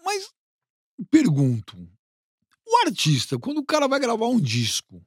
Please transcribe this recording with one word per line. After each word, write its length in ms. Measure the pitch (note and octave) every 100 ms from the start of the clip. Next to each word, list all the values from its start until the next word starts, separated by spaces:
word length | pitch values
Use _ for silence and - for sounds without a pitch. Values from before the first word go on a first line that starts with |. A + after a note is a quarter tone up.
Mas 200 | F4 G4+ G4 _ _ _ _ _ _ - G3+
pergunto, 680 | D#4+ A#3 C#3+ C3+ A2+ - F2+ F2 F#2+ _ _ _ _ _ _ -
o 200 | A#4+ F#4
artista, 500 | F#3 D#3 C3 - B2
quando 200 | A#3+ D4+
o 60 |
cara 220 | C#4 D4+ C#4
vai 140 | C#4
gravar 260 | B3 A3+ A#3
um 140 | B3
disco 600 | C3 A#2+ A2 - - F2+